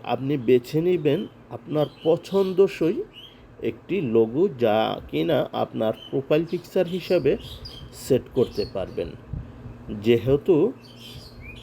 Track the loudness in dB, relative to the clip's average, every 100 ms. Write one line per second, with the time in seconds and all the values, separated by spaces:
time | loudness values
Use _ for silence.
0 | -2 -4 -2 -2 4 4 4 -2 2 2
1 | 2 0 -2 -12 -16 -14 -6 -2 -2 -2
2 | 0 0 2 0 0 4 4 4 0 0
3 | -6 -12 -20 -20 -20 -8 -6 -6 -6 -4
4 | 2 4 4 2 0 2 2 2 2 -2
5 | -6 -4 0 0 0 -2 -4 -2 -2 -2
6 | -4 -6 0 0 0 -4 -2 0 0 -2
7 | 0 2 2 0 -4 -14 -14 -16 -16 -12
8 | 0 0 0 0 0 0 -4 -4 -8 -6
9 | -8 -8 -12 -12 -12 -14 -16 -16 -12 -4
10 | 4 4 4 2 4 4 4 0 -16 -20
11 | -18 -18 -18 -18 -18 -16